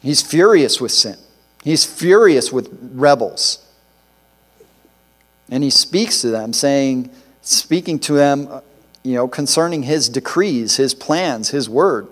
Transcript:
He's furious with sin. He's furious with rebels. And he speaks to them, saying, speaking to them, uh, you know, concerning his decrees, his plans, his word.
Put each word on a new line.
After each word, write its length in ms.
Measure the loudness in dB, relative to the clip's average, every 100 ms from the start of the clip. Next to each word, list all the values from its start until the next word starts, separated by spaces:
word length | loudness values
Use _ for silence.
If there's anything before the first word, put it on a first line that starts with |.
He's 200 | 0 -2
furious 580 | 0 4 6 6 4 0
with 140 | -2
sin. 240 | -2 -2 -8 _ _ _ _
He's 180 | -2 0
furious 680 | -2 -2 4 6 6 4 0
with 160 | -6 -6 -16 -16
rebels. 640 | 0 2 2 0 -4 -4 -4 _ _ _ _ _ _ _ _ _ _ -20 _ _ _ _ _ _ _ -8
And 140 | -2
he 40 | 0
speaks 520 | 0 0 -2 0 -2
to 80 | -2
them, 240 | -2 -4
saying, 560 | -2 2 2 0 -2 -6 -16 _ _
speaking 580 | -4 -2 0 -2 -2 -6
to 140 | 0
them, 340 | 2 4 2 -6
uh, 120 | -16 _ _ _ _
you 140 | -4
know, 140 | -2 -2
concerning 540 | -4 -2 0 0 -2
his 260 | -2 -2 -2
decrees, 680 | -4 -4 -2 -2 -2 -2
his 180 | 0 0
plans, 560 | -2 -4 -2 -2 -4 -4
his 200 | -4 -2
word. 380 | 0 2 0 -8